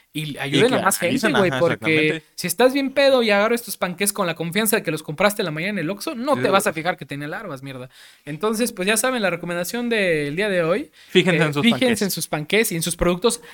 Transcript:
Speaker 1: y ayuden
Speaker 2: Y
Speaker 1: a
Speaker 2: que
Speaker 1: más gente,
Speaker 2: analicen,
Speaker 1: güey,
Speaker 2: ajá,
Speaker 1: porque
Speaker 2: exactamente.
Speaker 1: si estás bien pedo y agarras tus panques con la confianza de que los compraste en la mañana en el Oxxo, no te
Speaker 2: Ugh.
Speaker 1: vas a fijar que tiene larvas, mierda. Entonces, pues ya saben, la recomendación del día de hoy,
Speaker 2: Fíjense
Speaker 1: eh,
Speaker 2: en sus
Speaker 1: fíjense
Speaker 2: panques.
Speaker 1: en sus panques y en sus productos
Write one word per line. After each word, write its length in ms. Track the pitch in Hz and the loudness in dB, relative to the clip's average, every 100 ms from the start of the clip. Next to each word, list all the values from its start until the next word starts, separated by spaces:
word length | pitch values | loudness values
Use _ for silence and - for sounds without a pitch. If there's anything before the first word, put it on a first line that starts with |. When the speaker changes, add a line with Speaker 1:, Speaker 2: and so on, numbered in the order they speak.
| _ | _
Speaker 1:
y 240 | 147 151 135 | -8 -8 -6
ayuden 340 | 139 151 233 | -2 2 2
Speaker 2:
Y 20 | |
Speaker 1:
a 40 | 233 | 2
Speaker 2:
que 60 | |
Speaker 1:
más 140 | - - | 0 0
gente, 280 | 175 - - | 0 0 2
Speaker 2:
analicen, 60 | 285 | 2
Speaker 1:
güey, 120 | 185 | 2
Speaker 2:
ajá, 100 | 131 | 2
Speaker 1:
porque 340 | 165 113 160 | 0 0 0
Speaker 2:
exactamente. 320 | 156 156 160 - | 2 2 -2 -8
Speaker 1:
si 120 | - 180 | -10 -6
estás 240 | - 254 | 2 4
bien 180 | 277 269 | 4 0
pedo 320 | 285 277 254 | 2 4 4
y 80 | 226 | 4
agarras 320 | 202 220 233 | 4 2 0
tus 140 | 202 - | -4 -6
panques 360 | 185 165 202 | -6 -2 -4
con 140 | 202 175 | -2 -4
la 80 | |
confianza 400 | 160 165 185 220 220 | -2 -4 -2 0 0
de 60 | |
que 80 | - | 0
los 140 | 156 | -4
compraste 380 | - 151 202 208 | -6 0 0 2
en 20 | |
la 80 | 185 | -2
mañana 180 | 151 185 | -4 -4
en 60 | 202 | -4
el 120 | 156 | -4
Oxxo, 260 | 202 - 247 | -4 -6 -4
no 180 | 269 | -2
te 120 | 269 - | 0 4
Speaker 2:
Ugh. 40 | |
Speaker 1:
vas 140 | 190 196 | 2 2
a 60 | |
fijar 240 | 160 160 170 | -2 -2 -4
que 100 | 147 | -8
tiene 220 | 143 147 | -10 -8
larvas, 340 | 190 208 131 | -10 -10 -12
mierda. 260 | 139 131 127 - - - | -12 -12 -14 -18 -20 -20
Entonces, 480 | 147 151 214 220 233 | -12 -4 -2 0 -2
pues 160 | - 185 | 0 0
ya 80 | 226 | 0
saben, 260 | 254 247 | 0 0
la 80 | 190 | -2
recomendación 580 | 170 170 175 180 240 240 | -2 -4 -4 -4 -4 -2
del 460 | 226 190 156 143 | 0 2 0 -2
día 140 | 156 214 | -2 0
de 160 | 185 | 0
hoy, 260 | 160 208 311 - - | 2 0 -2 -14 0
Speaker 2:
Fíjense 340 | 185 175 165 | 2 4 4
Speaker 1:
eh, 20 | 156 | 2
Speaker 2:
en 80 | |
sus 80 | 143 | 4
Speaker 1:
fíjense 220 | 226 214 254 | 2 4 2
Speaker 2:
panques. 160 | 220 | 2
Speaker 1:
en 80 | 196 | -2
sus 160 | 170 - | -4 -4
panques 460 | 156 156 202 226 | -6 0 0 0
y 40 | 165 | -2
en 60 | |
sus 140 | 170 165 | -4 0
productos 440 | 175 175 226 226 - | 0 2 0 -2 -8